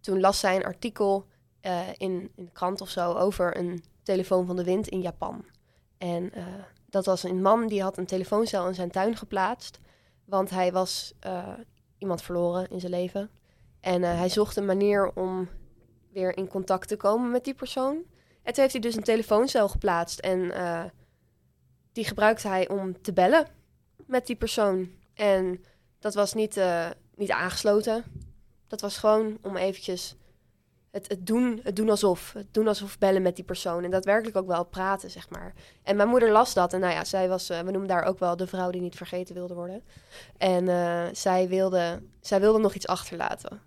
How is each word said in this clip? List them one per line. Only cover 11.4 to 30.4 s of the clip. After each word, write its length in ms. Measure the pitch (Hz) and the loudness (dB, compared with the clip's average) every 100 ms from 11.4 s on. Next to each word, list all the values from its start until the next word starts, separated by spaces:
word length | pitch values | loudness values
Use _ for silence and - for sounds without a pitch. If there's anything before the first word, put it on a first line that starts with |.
| 190 - 233 _ _ _ | -10 -14 -18 _ _ _
iemand 240 | 196 170 | -6 -6
verloren 480 | - 175 175 175 185 | -4 -2 0 -2 -4
in 100 | 185 | -8
zijn 120 | 180 | -6
leven. 380 | 180 180 202 214 _ _ _ - _ | -4 -4 -6 -8 _ _ _ -20 _
En, 240 | - 180 | -2 2
eh, 140 | 175 170 | 2 2
hij 120 | 180 | 0
zocht 260 | 214 208 - | 2 0 0
een 100 | 202 | 0
manier 460 | 190 202 202 196 - | 2 4 4 0 -2
om 340 | 185 185 180 - - _ _ _ _ | -4 -4 -6 -10 -18 _ _ _ _
weer 240 | 202 185 180 | -4 -2 -2
in 100 | 190 | -6
contact 400 | 196 190 185 - | -6 -2 -2 -2
te 80 | 208 | 0
komen 340 | 202 220 247 | 2 2 0
met 120 | 247 | -2
die 100 | 262 | -4
persoon. 420 | 262 254 269 262 311 349 _ _ _ | -8 -6 -4 -2 -4 -10 _ _ _
En 100 | - | -6
toen 80 | 240 | 2
heeft 100 | 269 | 2
hij 100 | 262 | 2
dus 140 | 226 226 | -4 -2
een 80 | |
telefooncel 640 | 214 220 220 214 269 240 202 | 0 0 4 4 4 2 2
geplaatst. 500 | - 202 170 170 - | 0 0 0 -2 -4
En, 320 | 185 185 175 | -2 0 -2
eh, 320 | - 175 170 180 _ _ _ _ _ _ _ _ _ _ | -4 -4 -4 -8 _ _ _ _ _ _ _ _ _ _
die 140 | - 208 | -8 -6
gebruikte 420 | 208 214 220 208 | 4 4 4 0
hij 220 | 190 185 | 0 0
om 320 | 196 190 185 | -2 -4 -6
te 120 | - | -2
bellen 340 | 180 180 320 302 - _ _ _ _ - | 4 6 6 4 -8 _ _ _ _ -2
met 220 | 254 247 | -2 -2
die 80 | 233 | -6
persoon. 540 | 226 - 208 190 185 - _ | -4 0 2 0 -4 -12 _
En 500 | - 208 190 185 180 - _ _ _ | -2 2 2 2 -4 -12 _ _ _
dat 140 | 214 | -4
was 200 | 202 202 | 0 0
niet, 240 | 220 220 202 | 0 -2 0
eh, 320 | 185 170 165 - _ - | 0 0 -4 -8 _ -6
niet 160 | 196 | -2
aangesloten. 720 | - 180 - 214 208 214 220 - - - - _ _ _ | 0 -2 0 4 4 2 -2 -4 -16 -18 -20 _ _ _
Dat 140 | 214 | -8
was 160 | 202 - | -8 0
gewoon 400 | 214 214 220 214 | 4 4 2 -6
om 160 | 196 190 | -8 -2
eventjes 580 | 185 190 - 180 - - _ _ | -2 -4 -8 -8 -8 -16 _ _